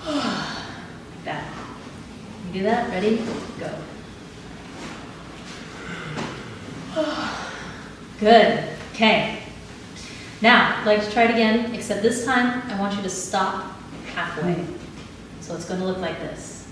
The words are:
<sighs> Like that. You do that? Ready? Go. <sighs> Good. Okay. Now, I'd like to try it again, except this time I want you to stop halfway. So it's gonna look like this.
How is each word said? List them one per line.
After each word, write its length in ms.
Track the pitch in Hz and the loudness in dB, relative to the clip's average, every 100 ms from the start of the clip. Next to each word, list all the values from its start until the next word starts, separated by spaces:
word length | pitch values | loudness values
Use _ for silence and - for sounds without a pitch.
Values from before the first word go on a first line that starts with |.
<sighs> 20 | 320 | -2
Like 1160 | 294 226 190 - - - - - - - - | -2 0 -2 -4 -6 -8 -12 -12 -14 -14 -10
that. 280 | - 151 147 - - - - - - - - - 180 | -6 -6 -6 -10 -10 -12 -14 -14 -14 -14 -14 -12 -8
You 60 | |
do 100 | 185 | 0
that? 260 | 196 240 226 | 4 4 2
Ready? 260 | 185 208 226 - - - - | 2 4 2 0 -4 -6 -8
Go. 120 | 185 | -8
<sighs> 4000 | - - - - - - - - - - - - - - - - - - - - - - 170 160 151 - - - - - - - - 311 294 233 247 - - - - - - - - | -8 -10 -12 -14 -16 -16 -16 -16 -14 -14 -12 -10 -10 -12 -14 -14 -14 -14 -12 -12 -12 -10 -10 -8 -6 -6 -6 -10 -12 -12 -10 -6 -2 0 0 -4 -4 -8 -10 -10 -12 -14 -14 -16 2
Good. 560 | 208 233 208 233 - - - | 10 10 10 6 0 -6 -10
Okay. 500 | - 220 - - - - - - - - - - - - - | 2 6 6 2 -4 -10 -14 -14 -14 -14 -14 -12 -12 -12 4
Now, 360 | 220 233 - - | 8 8 8 4
I'd 80 | 220 | 4
like 160 | 208 | 4
to 80 | - | 4
try 140 | 247 | 6
it 60 | 226 | 6
again, 440 | 226 220 226 240 | 8 6 6 2
except 280 | - - 196 | -4 -2 4
this 220 | 220 247 | 4 4
time 380 | - 254 247 247 - | 2 4 4 2 -2
I 80 | 196 | -2
want 160 | 202 202 | 0 0
you 60 | |
to 80 | 190 | -2
stop 680 | - - 196 208 - - - - - - | -4 -2 0 2 0 -6 -10 -12 -12 -8
halfway. 500 | - 165 - 180 170 160 - - - - - - - | -4 -4 -2 0 0 -2 -8 -12 -14 -16 -16 -16 -14
So 140 | - | -10
it's 100 | 165 165 | -8 -6
gonna 180 | 185 | -4
look 140 | 185 180 | -2 -2
like 200 | 170 156 | -4 -4
this. 460 | 151 - - - - | -8 -8 -12 -14 -14